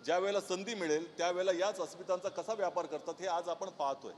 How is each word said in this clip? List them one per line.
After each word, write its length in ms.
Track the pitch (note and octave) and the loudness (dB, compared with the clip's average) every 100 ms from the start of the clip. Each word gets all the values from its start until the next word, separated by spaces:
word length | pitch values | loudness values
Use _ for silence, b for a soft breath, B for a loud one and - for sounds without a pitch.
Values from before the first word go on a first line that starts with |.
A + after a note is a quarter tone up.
ज्या 140 | C3+ F3 | 4 2
वेळेला 220 | G3 G3+ | 4 2
संधी 340 | F#3+ F#3 G3+ | 0 -2 -2
मिळेल 440 | A3 E3 D3+ E3+ D#3+ | -2 2 2 0 0
त्यावेळेला 340 | F3 F3+ F#3+ | 0 2 2
याच 280 | F3 F#3 - | 4 2 0
अस्मितांचा 480 | D#3+ F3 F3+ F3+ F#3+ | -4 -6 -2 0 0
कसा 260 | F3+ D#3+ | -4 -4
व्यापार 320 | A3 F3+ F3+ D#3+ | 0 2 0 -2
करतात 280 | D3+ E3+ D#3+ | -4 -6 -4
हे 60 | F#3 | -2
आज 220 | E3+ F3 | 0 -2
आपण 200 | E3 F#3+ | -4 -6
पाहतोय. 440 | - C#3 C#3 G#2+ | -2 -2 0 -8